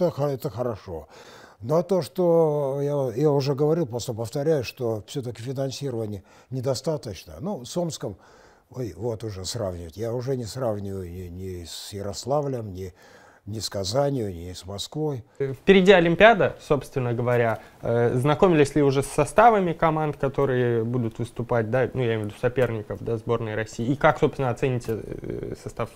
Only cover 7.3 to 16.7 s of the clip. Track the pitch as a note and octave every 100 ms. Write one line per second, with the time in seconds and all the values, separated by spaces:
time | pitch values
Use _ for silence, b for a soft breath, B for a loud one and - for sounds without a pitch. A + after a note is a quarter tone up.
7.3 | D#2 D#3+ F3+ B2 F3 E3+ - B2 F#2 b
8.3 | b b b b B2+ A#2 E2+ A#2 A2 A2+
9.3 | F#2 F2+ A#2 G2 F2 E2+ F#2+ A2+ B2 A#2+
10.3 | C3 A2 B2+ B2 G#2 G2 G2 F2+ F2 F2+
11.3 | F2+ F#2+ F2+ E2+ - - G2+ G2+ G2 B2
12.3 | C#3+ C#3+ B2+ A2 F2+ F#2+ b b b b
13.3 | b - G#2+ - G2+ F#2 B2 C#3+ C3+ G#2
14.3 | E2+ F2 F2 F2+ G2 - D3+ D3+ C3+ -
15.3 | - C3+ C3 - G3 F#3 F#3 E3+ E3+ G#3+
16.3 | G#3+ B2+ - -